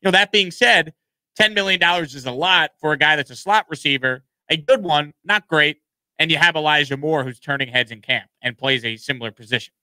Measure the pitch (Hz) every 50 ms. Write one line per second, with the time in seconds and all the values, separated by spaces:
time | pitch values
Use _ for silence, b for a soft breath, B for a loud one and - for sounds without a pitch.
0 | - 190 180 185 202 202 - 214 196 180 170 - 240 240 233 185 160 156 156 _
1 | _ _ _ _ _ _ _ - 214 214 214 208 196 196 190 180 175 170 175 180
2 | 170 143 127 143 127 131 123 127 160 185 185 180 160 151 _ _ - 156 151 139
3 | 151 151 156 151 139 - 127 117 - 190 202 214 202 _ 160 143 - 147 139 135
4 | 123 131 127 127 _ _ _ _ _ _ - 160 147 - 262 254 202 175 156 147
5 | 147 147 - _ _ 170 208 208 - _ 165 156 147 147 151 _ _ _ _ _
6 | _ _ _ _ 151 160 160 147 160 175 170 160 151 151 151 151 147 131 139 135
7 | 143 156 160 151 131 131 123 - _ - 143 139 139 123 120 127 123 113 117 110
8 | 101 - 131 117 101 _ _ _ _ 123 120 110 - 135 135 127 113 117 113 110
9 | - - 139 127 117 113 104 _ 117 107 123 123 - - _ _